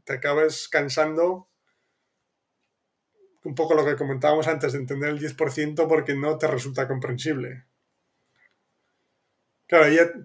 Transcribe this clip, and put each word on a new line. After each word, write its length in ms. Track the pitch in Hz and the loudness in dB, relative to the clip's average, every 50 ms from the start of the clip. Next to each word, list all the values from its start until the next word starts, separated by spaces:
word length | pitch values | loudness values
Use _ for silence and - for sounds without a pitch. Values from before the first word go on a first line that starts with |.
| _ | _
te 100 | - 135 | -10 -8
acabes 540 | 131 147 143 143 151 156 156 156 - - - | -4 -2 0 2 2 2 2 0 -2 -6 -2
cansando, 800 | - 151 143 139 131 156 156 156 156 160 170 180 185 185 - _ _ _ _ _ _ _ _ _ _ _ _ _ _ _ _ _ _ _ _ _ _ _ _ _ _ _ _ _ _ _ _ _ _ _ _ _ _ _ | -2 0 0 0 0 0 0 0 0 0 0 0 0 -4 -10 _ _ _ _ _ _ _ _ _ _ _ _ _ _ _ _ _ _ _ _ _ _ _ _ _ _ _ _ _ _ _ _ _ _ _ _ _ _ _
un 120 | - 160 131 | -12 -6 -4
poco 200 | 160 156 165 160 | -2 0 2 2
lo 100 | 151 139 | 2 2
que 120 | 147 139 | 2 0
comentábamos 520 | - 143 139 135 127 147 151 151 156 135 160 | -2 -4 -4 -4 0 2 2 2 2 2 0
antes, 240 | 156 139 151 135 | -2 -2 -2 -4
de 60 | 127 143 | -4 -4
entender 320 | 127 131 143 139 147 151 | -6 -6 -6 -4 -4 -4
el 80 | 151 147 | -4 -6
diez 160 | 151 147 127 | -6 -8 -4
por 160 | - 156 139 | -4 -4 -4
ciento 380 | - 156 151 151 151 165 160 160 | -2 -4 -4 -2 0 0 2 2
porque 260 | 160 156 131 143 139 | 2 2 2 0 -2
no 240 | 139 147 151 147 147 | -2 -2 -2 -2 0
te 80 | 156 | 0
resulta 400 | - 131 123 127 139 131 135 131 | -2 -2 -2 -6 -6 -6 -4 -4
comprensible. 800 | 135 135 127 127 127 123 123 - 160 147 131 110 98 - - - _ _ _ _ _ _ _ _ _ _ _ _ _ _ _ _ _ _ _ _ _ _ _ _ _ _ _ _ _ _ _ _ _ _ _ _ _ _ _ _ | -4 -4 -4 -4 -6 -6 -4 -4 -4 -4 -4 -6 -10 -12 -16 -20 _ _ _ _ _ _ _ _ _ _ _ _ _ _ _ _ _ _ _ _ _ _ _ _ _ _ _ _ _ _ _ _ _ _ _ _ _ _ _ _
Claro, 200 | - 175 165 151 | 4 6 6 6
ella 240 | 147 156 165 170 170 - - | 8 6 6 4 4 0 -6